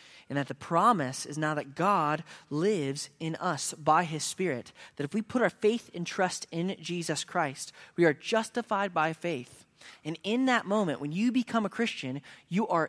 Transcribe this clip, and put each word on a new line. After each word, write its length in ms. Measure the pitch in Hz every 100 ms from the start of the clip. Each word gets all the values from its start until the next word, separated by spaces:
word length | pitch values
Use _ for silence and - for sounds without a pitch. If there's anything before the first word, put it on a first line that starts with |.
| - - -
And 80 | 139
that 100 | 135
the 60 |
promise 720 | - - 170 220 196 127 - -
is 100 | 147
now 160 | 156
that 200 | 147 143
God 500 | 139 185 196 147 156 - - -
lives 600 | 147 196 196 135 143 - -
in 160 | 160 160
us 380 | 175 143 -
by 300 | - 151 160
his 200 | 170 156
Spirit, 480 | - - 185 123 - - - -
that 80 |
if 80 | 143
we 80 | 220
put 220 | - 247
our 80 | 190
faith 400 | - 214 233 -
and 120 | 175 170
trust 400 | - 185 - -
in 260 | 170 185 185
Jesus 420 | 160 175 165 147
Christ, 500 | - 180 147 139 - - -
we 120 | - 170
are 80 |
justified 800 | 139 - 220 220 240 - 202 202
by 180 | 175 160
faith. 540 | 160 175 139 123 - - _ - - 151
And 120 | 165
in 220 | 196 240 262
that 180 | 233
moment, 380 | 185 214 175 135
when 100 | 147
you 200 | 170 240
become 340 | 247 233 226 202
a 40 |
Christian, 520 | - 233 - 131 139 - - -
you 180 | 175 226
are 200 | 170